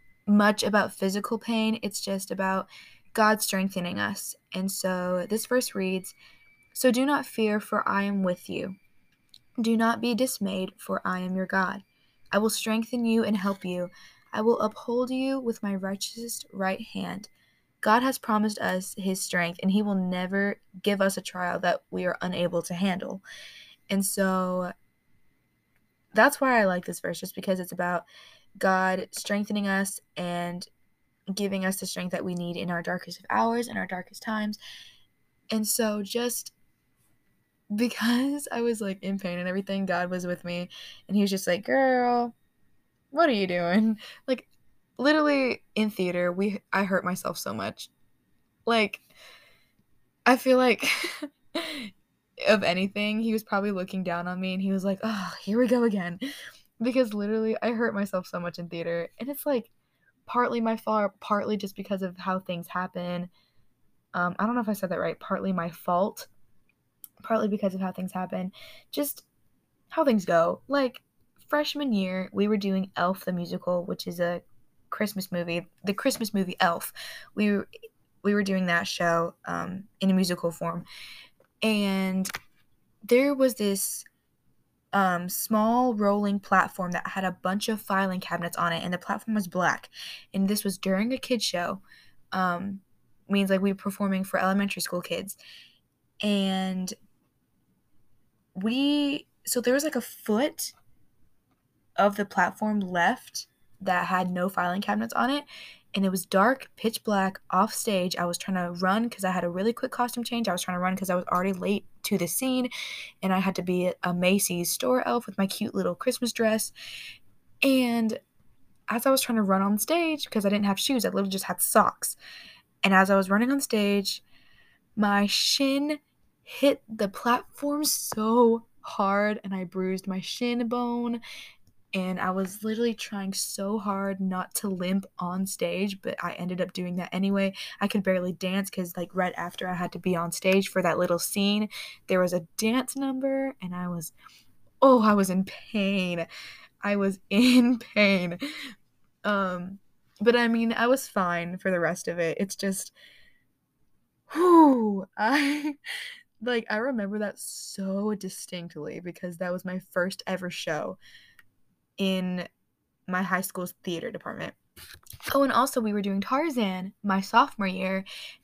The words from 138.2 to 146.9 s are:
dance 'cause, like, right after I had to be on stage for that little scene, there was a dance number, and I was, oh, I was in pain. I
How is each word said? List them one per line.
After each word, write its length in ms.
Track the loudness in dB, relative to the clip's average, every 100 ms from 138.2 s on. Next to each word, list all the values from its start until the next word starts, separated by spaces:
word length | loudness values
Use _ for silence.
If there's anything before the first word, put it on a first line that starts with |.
| 0
dance 360 | -4 -2 -2 -2
'cause, 240 | -6 -6 -6
like, 180 | -4
right 180 | -2 -2 -2
after 320 | -8 -6 -6
I 60 |
had 180 | -4 -4
to 60 | -2
be 160 | 0 0
on 160 | -2
stage 360 | 0 4 4 4
for 140 | 2
that 160 | 2 2
little 200 | 2 0
scene, 500 | 0 0 2 2 -2 -6 -16 -12 0
there 140 | 2
was 140 | 2
a 120 | 0 -4 -2
dance 380 | 0 0 -2 -2
number, 600 | -2 -2 0 0 -2 -6
and 120 | -8
I 140 | -6 -4
was, 240 | -6 -8 -14 -20 -20 -20 -20 -20 _
oh, 200 | 8 8
I 120 | 8
was 160 | 6 4
in 140 | 2
pain. 800 | 0 -6 -6 -2 0 0 -2 -4 -6 -10 -18 -18 -20 _
I 140 | -2